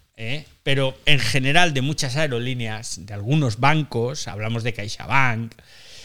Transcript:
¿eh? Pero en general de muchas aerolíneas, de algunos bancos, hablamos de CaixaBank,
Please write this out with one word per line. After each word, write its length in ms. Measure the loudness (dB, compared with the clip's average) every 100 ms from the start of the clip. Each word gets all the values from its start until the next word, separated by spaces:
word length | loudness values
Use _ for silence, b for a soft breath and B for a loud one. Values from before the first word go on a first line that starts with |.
| _ -12
¿eh? 300 | -8 -8 -12 _
Pero 320 | -2 0 0 0 4
en 140 | 4
general 540 | 4 0 4 4 4
de 80 | 2
muchas 340 | 0 -2 -2 -2
aerolíneas, 920 | -2 -2 -4 -4 -6 -8 -10 -12 -10
de 80 |
algunos 460 | -6 0 2 2 2
bancos, 680 | 4 4 0 -2 -4 -4 -8
hablamos 360 | -6 -4 -2
de 100 | -4
CaixaBank, 800 | -6 -8 -10 -2 2 2 0 -6 -12 B B B B